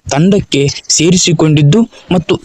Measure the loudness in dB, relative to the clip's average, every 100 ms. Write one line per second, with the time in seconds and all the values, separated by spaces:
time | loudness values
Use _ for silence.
0 | -6 0 2 0 -2 -2 -2 -4 -6 -2
1 | 0 0 0 0 0 2 2 2 0 -6
2 | -4 -4 -2 -4